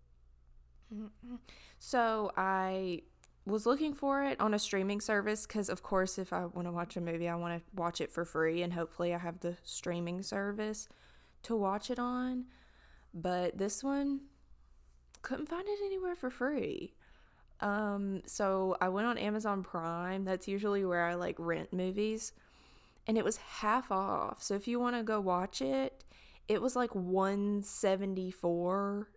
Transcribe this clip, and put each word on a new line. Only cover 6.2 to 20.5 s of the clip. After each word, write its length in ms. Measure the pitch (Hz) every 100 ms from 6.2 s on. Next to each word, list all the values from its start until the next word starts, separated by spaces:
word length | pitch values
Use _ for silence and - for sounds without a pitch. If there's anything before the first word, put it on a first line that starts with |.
| 185
I 140 | 180
wanna 260 | 175 175 175
watch 240 | 170 170
a 60 | 180
movie, 260 | 170 165 170
I 80 |
wanna 280 | 170 170 170 -
watch 260 | 180 170 -
it 120 | 156
for 120 | 165
free, 380 | 170 160 160 170
and 120 | 175
hopefully 400 | 170 165 - 175
I 40 | 175
have 220 | 175 175
the 180 | 170 175
streaming 580 | - - - 170 170 180
service 640 | 196 202 202 208 214 214 - - - - - -
to 120 | -
watch 340 | 226 196 208 -
it 80 | 247
on. 480 | 247 247 254 254 254 - - - - - -
But 440 | 170 180 180 180 190
this 260 | 202 -
one, 380 | 269 277 285 269 - - - - - - - - - -
couldn't 260 | - 269 302
find 180 | 339 403
it 120 | 415
anywhere 320 | 403 381 359
for 140 | 349 254
free. 640 | - 262 285 156 - - - - - - - - -
Um, 600 | 202 208 208 202 196 190
so 500 | - - 196 190 190 -
I 80 | 185
went 180 | 190 240
on 100 | 233
Amazon 460 | 208 214 214 196
Prime. 640 | 185 170 165 170 180 190
That's 220 | 190 185
usually 360 | 196